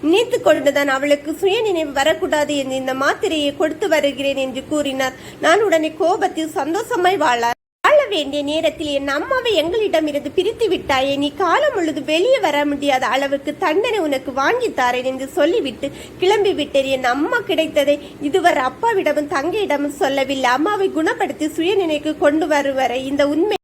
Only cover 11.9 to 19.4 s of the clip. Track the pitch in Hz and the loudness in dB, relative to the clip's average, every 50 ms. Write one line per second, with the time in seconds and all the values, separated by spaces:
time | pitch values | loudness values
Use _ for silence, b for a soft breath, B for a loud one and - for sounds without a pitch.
11.9 | 294 302 262 240 311 330 370 480 523 523 392 330 285 285 294 294 285 277 285 285 | -2 -4 -4 -2 0 2 4 4 2 2 2 0 0 0 0 0 -2 -2 0 0
12.9 | 269 262 262 233 220 262 277 277 277 277 277 302 294 - - 339 311 370 440 494 | 0 0 0 0 0 0 0 -2 -4 -4 -4 -6 -6 -2 -2 0 0 0 0 0
13.9 | 440 415 339 302 277 262 269 285 254 262 269 302 392 494 508 403 - - 254 247 | 0 0 0 0 -2 -2 -4 -6 -4 0 0 0 0 0 -2 -2 0 0 0 0
14.9 | 247 247 247 262 262 262 269 269 - 359 294 311 359 466 320 269 220 - - 277 | 0 0 -2 -2 -4 -4 -8 -6 0 2 2 2 2 0 -2 -2 -6 -6 -8 -8
15.9 | B B B B B - - 370 415 427 403 403 339 277 294 294 - 277 269 269 | B B B B B -2 2 2 2 4 2 2 0 0 -4 0 0 0 0 2
16.9 | 269 262 254 247 240 277 302 427 508 480 415 - 359 302 320 311 - 302 277 285 | -2 0 0 0 0 0 0 0 0 -2 0 -2 0 0 0 0 2 0 2 2
17.9 | 285 285 B B B B - 294 - 370 320 349 311 302 262 262 262 - - 466 | 2 0 B B B B -6 0 0 4 4 4 2 2 0 -2 -4 -2 -2 0
18.9 | 453 381 262 302 294 294 302 294 370 311 | 0 2 0 0 0 0 -2 -2 -2 -2